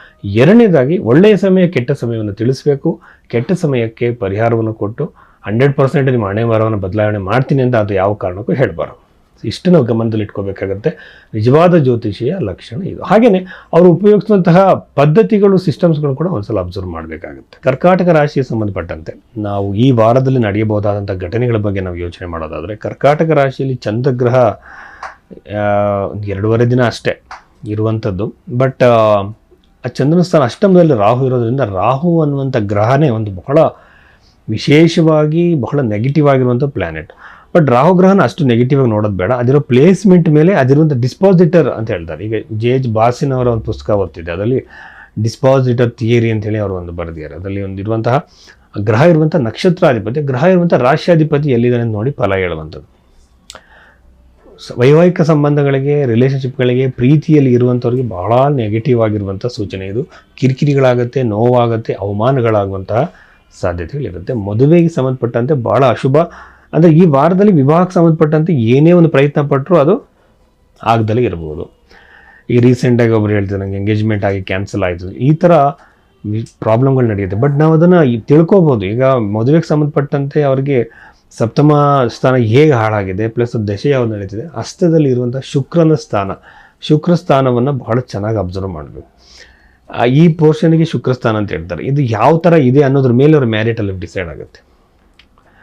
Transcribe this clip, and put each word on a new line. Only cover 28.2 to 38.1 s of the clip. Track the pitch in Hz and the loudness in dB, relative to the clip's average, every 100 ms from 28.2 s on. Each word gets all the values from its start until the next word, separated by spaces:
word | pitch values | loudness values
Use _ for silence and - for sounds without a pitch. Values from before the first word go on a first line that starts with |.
| 110 - - | -8 -10 -8
But, | 123 131 - | -2 -2 2
ಆ, | 123 117 110 104 98 110 _ _ _ _ 120 | 2 4 4 2 -2 -10 _ _ _ _ -10
ಆ | |
ಚಂದ್ರನ | - 135 170 | -4 0 0
ಸ್ಥಾನ | 175 160 | 2 2
ಅಷ್ಟಮದಲ್ಲಿ | 123 - 202 180 165 | 0 0 2 4 4
ರಾಹು | 120 101 123 131 | 4 2 2 0
ಇರೋದ್ರಿಂದ, | 127 117 135 | -2 -2 -2
ರಾಹು | 117 95 104 135 175 165 | -4 -2 -2 -2 0 0
ಅನ್ನುವಂಥ | 151 139 135 127 | 0 -2 -4 -4
ಗ್ರಹನೇ | 101 107 107 135 151 | -2 0 0 2 0
ಒಂದು | 110 107 | 0 -6
ಬಹಳ | 92 107 147 139 - _ _ _ _ _ _ - | -8 -2 2 2 -2 _ _ _ _ _ _ -10
ವಿಶೇಷವಾಗಿ, | 107 - 147 165 170 160 156 151 160 175 160 | -6 2 4 4 4 2 2 0 0 0 0
ಬಹಳ | 110 143 | -2 -2
ನೆಗೆಟಿವ್ | 123 104 123 151 143 | -2 -2 -2 2 2
ಆಗಿರುವಂಥ | 135 123 123 | 2 2 0
ಪ್ಲಾನೆಟ್. | 139 117 87 78 - - - - _ 180 | -2 -4 -8 -8 -14 -18 -20 -20 _ 0
But | 143 | 2
ರಾಹು | 120 156 | 4 4
ಗ್ರಹನ | 185 185 | 4 4